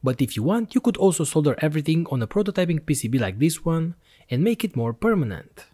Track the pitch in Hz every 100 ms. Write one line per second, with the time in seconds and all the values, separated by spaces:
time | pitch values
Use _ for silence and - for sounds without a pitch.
0 | 131 123 131 - 120 220 226 254 240 202
1 | 190 175 156 160 147 123 156 151 147 160
2 | 170 131 113 202 208 196 180 160 - 143
3 | 113 127 104 98 151 156 - 165 165 175
4 | _ _ _ 123 190 233 214 - 117 117
5 | 226 208 127 87 - - -